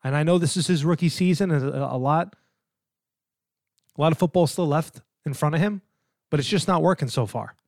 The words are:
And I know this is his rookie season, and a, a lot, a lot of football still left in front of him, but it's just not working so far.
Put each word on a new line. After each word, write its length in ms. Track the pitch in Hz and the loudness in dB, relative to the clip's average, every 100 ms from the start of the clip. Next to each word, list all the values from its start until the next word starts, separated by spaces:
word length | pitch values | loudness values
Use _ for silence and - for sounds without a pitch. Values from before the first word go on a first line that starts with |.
And 100 | 131 | -2
I 80 | 143 | 0
know 160 | 156 180 | 2 2
this 180 | 170 - | 2 -2
is 100 | 160 | 0
his 180 | 175 | 0
rookie 240 | 147 170 175 | 2 0 0
season, 420 | - 180 170 196 | 0 0 2 2
and 140 | 151 | 0
a, 300 | 135 135 139 | -2 -4 -4
a 20 | 127 | -2
lot, 400 | 127 156 185 _ _ _ _ _ _ _ _ _ _ _ _ _ _ _ _ - | 0 0 -2 _ _ _ _ _ _ _ _ _ _ _ _ _ _ _ _ 0
a 40 | |
lot 120 | 151 | 0
of 60 | 160 | 2
football 280 | 175 180 160 | 2 2 2
still 200 | - 170 | 0 0
left 340 | 143 165 - _ _ | 0 -2 -12 _ _
in 100 | - | -10
front 200 | 135 151 | -2 -2
of 60 | 156 | 0
him, 220 | 202 208 _ _ _ _ _ | -2 -2 _ _ _ _ _
but 100 | 151 | -4
it's 80 | 135 | 0
just 200 | 202 - | -2 0
not 140 | 180 | 2
working 260 | 160 185 131 | 2 0 -2
so 180 | - 113 | -2 -4
far. 280 | 120 - - | -4 -10 -14